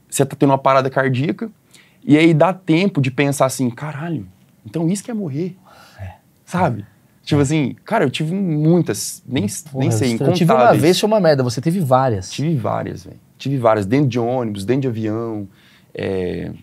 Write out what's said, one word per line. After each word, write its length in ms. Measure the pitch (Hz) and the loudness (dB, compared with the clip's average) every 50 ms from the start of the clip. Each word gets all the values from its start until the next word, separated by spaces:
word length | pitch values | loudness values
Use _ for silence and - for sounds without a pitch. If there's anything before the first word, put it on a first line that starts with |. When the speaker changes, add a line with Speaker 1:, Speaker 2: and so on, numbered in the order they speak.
| _ - | _ -10
Speaker 1:
você 160 | - - 139 | -2 -2 -2
tá 100 | 139 - | -2 2
tendo 140 | - 143 139 | 0 2 2
uma 60 | 135 | 2
parada 320 | 135 - 139 135 135 131 131 | 2 2 2 2 2 2 0
cardíaca, 600 | - 139 135 135 127 127 143 185 208 - 226 214 - _ _ _ _ _ _ _ _ _ - | -2 0 0 0 0 -2 -2 -4 -4 -6 -8 -12 -12 _ _ _ _ _ _ _ _ _ 2
e 120 | - 143 | 4 4
aí 160 | 151 165 170 165 | 6 6 6 6
dá 200 | 147 165 180 185 | 4 4 2 2
tempo 480 | 190 - - 160 165 196 196 196 151 | -4 -2 0 2 2 2 0 0 0
de 100 | 123 131 | -2 -2
pensar 340 | 127 - 143 139 135 - 135 | 0 0 0 0 2 0 0
assim, 240 | 131 - - 131 120 | 0 0 -2 -4 -4
"Caralho, 560 | 120 - 147 156 147 135 160 175 160 120 95 90 _ _ _ _ _ _ - | -4 -6 -12 -10 -10 -10 -8 -8 -8 -8 -10 -14 _ _ _ _ _ _ -20
então 220 | 110 - 160 170 | -10 -6 -2 -2
isso 160 | 160 202 196 - | -2 -2 -4 -6
que 80 | - | -10
é 20 | 233 | -8
morrer?" 440 | 208 196 147 127 147 185 180 185 _ _ - - - - - _ - | -8 -8 -6 -6 -6 -6 -8 -10 _ _ -20 -20 -20 -20 -20 _ -18
Speaker 2:
É. 140 | 98 92 - _ _ _ _ _ _ | -18 -18 -18 _ _ _ _ _ _
Speaker 1:
Sabe? 400 | - - 180 185 147 113 104 104 - _ _ _ _ _ _ - | -6 -2 0 0 0 -2 -4 -10 -16 _ _ _ _ _ _ -4
Tipo 180 | - 156 143 | 0 2 2
Speaker 2:
É. 20 | 143 | 2
Speaker 1:
assim, 320 | 131 160 156 135 113 - - _ | 2 0 0 -2 -2 -4 -10 _
cara, 200 | - 208 226 160 | -4 0 0 0
eu 40 | 127 | 0
tive 240 | - - 156 156 180 | -2 -4 -6 -4 -4
muitas, 880 | 202 196 175 151 151 151 160 175 175 156 - 104 - - - - - _ | -4 -2 -2 0 2 4 4 4 4 2 0 -4 -6 -6 -10 -10 -14 _
nem, 180 | 123 123 143 104 | -6 -4 -2 -2
Speaker 2:
Porra, 340 | 104 - - - - 135 131 | -4 -6 -8 -14 -10 -6 -2
Speaker 1:
nem 120 | 127 123 | 0 0
sei, 220 | 113 107 139 123 113 | 0 0 0 0 0
Speaker 2:
eu 180 | 110 143 - - | 0 0 0 2
tive 180 | 180 180 160 | 2 4 4
uma 40 | 131 | 4
Speaker 1:
incontáveis. 260 | 127 123 233 151 127 | 6 6 6 6 6
Speaker 2:
vez, 180 | 135 170 185 - | 4 4 4 2
foi 80 | 220 | 2
uma 120 | 208 220 214 | 2 2 4
merda, 240 | 180 160 147 135 127 | 4 4 4 4 2
você 160 | 123 - 131 | -2 -2 -2
teve 180 | 120 165 175 202 | -2 -2 -2 0
várias. 500 | 160 127 127 127 135 131 107 92 92 - | 0 2 2 2 2 2 -2 -2 -6 -10
Speaker 1:
Tive 240 | - - 139 165 160 | -8 -4 -2 -2 -2
várias, 480 | 117 104 110 113 110 104 95 101 - - | -2 -2 -4 -4 -4 -6 -8 -10 -12 -16
velho. 160 | - - - _ _ _ | -20 -20 -20 _ _ _
Tive 200 | - - 135 139 | -10 -6 -4 -4
várias, 280 | 131 117 110 110 107 98 | 2 2 2 2 2 2
dentro 220 | 95 123 143 151 | 0 2 2 2
de 100 | 123 110 123 | 0 0 -2
ônibus, 460 | 113 120 127 131 120 110 104 98 98 | -2 -2 -2 -4 -4 -6 -6 -8 -4
dentro 160 | 104 127 139 135 | -2 -2 -2 -2
de 40 | |
avião. 600 | 131 110 110 110 107 107 113 117 113 110 104 98 95 _ _ _ _ _ _ _ _ - | -4 -4 -4 -4 -4 -4 -4 -6 -6 -8 -8 -10 -12 _ _ _ _ _ _ _ _ -12
É, 580 | - 101 98 95 92 90 87 87 87 85 85 82 82 | -8 -6 -4 -4 -4 -4 -4 -6 -6 -8 -10 -12 -14